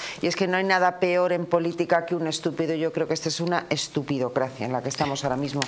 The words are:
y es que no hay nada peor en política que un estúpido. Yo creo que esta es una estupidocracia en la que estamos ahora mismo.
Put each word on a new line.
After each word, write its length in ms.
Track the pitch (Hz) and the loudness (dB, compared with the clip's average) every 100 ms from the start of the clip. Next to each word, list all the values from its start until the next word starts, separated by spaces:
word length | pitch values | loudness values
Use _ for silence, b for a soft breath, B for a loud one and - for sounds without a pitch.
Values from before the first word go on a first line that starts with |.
| B B | B B
y 60 | 175 | -2
es 100 | 170 | 0
que 100 | 185 | 0
no 120 | 185 | 2
hay 60 | |
nada 360 | 190 185 180 180 | 2 4 4 4
peor 320 | 185 180 180 | 2 4 4
en 140 | 175 170 | 0 2
política 580 | 170 170 170 175 170 | 2 2 0 2 2
que 100 | 170 | 2
un 120 | 175 160 | -2 -2
estúpido. 480 | 151 170 151 160 | -2 -2 0 0
Yo 180 | 160 160 | 0 0
creo 160 | - 160 | 0 -2
que 60 | |
esta 160 | 160 160 | -2 -2
es 100 | 151 | -2
una 240 | 170 175 - | 0 -2 0
estupidocracia 960 | 151 - 151 135 139 123 143 127 - 110 | -4 -2 -4 -2 -2 0 0 -2 -2 -4
en 60 | |
la 100 | 127 | -2
que 80 | 120 | -4
estamos 340 | - 147 139 | -2 -2 -2
ahora 120 | 143 131 | -2 -2
mismo. 260 | 139 139 | -2 -2